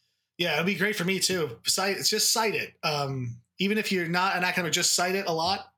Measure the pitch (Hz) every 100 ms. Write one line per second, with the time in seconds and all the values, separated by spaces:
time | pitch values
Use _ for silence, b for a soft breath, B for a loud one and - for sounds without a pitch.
0 | b b b - 175 151 175 175 202 202
1 | 175 190 - 185 147 117 - - 196 190
2 | 151 214 - 226 220 147 104 - 165 147
3 | 139 135 120 120 - - 196 214 208 190
4 | 165 180 190 180 180 180 170 165 170 -
5 | 180 196 190 160 175 202 -